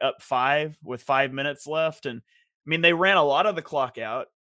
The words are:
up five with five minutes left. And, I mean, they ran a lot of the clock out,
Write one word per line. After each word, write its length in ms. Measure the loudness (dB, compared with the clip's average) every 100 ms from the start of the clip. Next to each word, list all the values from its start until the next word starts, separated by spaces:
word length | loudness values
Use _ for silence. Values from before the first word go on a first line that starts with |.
up 180 | -4 -4
five 560 | -4 0 2 0 -2 -8
with 180 | -12 -10
five 320 | -2 0 0
minutes 320 | -2 -6 -8
left. 420 | -6 -2 -2 -4 -10
And, 140 | -12
I 460 | -14 _ _ _ -6
mean, 120 | 2
they 120 | 4
ran 240 | 4 4 4
a 60 |
lot 220 | 4 4 2
of 80 |
the 80 | -2
clock 360 | -4 -2 -4 -4
out, 280 | -8 -8 -8 _